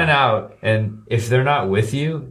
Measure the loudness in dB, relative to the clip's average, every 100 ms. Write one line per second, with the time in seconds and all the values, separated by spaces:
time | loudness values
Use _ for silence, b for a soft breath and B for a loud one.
0 | 2 2 2 0 -4 -6 -2 0 -2 -6
1 | -4 -4 2 2 2 0 0 0 0 -2
2 | -4 -6 -10